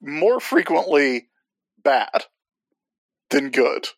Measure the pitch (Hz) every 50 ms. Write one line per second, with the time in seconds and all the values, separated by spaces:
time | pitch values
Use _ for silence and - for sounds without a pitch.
0 | - 139 147 156 175 220 247 240 - - 262 - - - 330 - - - 151 143
1 | 143 135 127 120 - _ _ _ _ _ _ _ _ _ _ _ _ 143 135 123
2 | - - - - - - _ _ _ _ _ _ _ _ _ _ _ _ _ _
3 | _ _ _ _ _ _ - 143 139 135 - 135 123 - - - - - -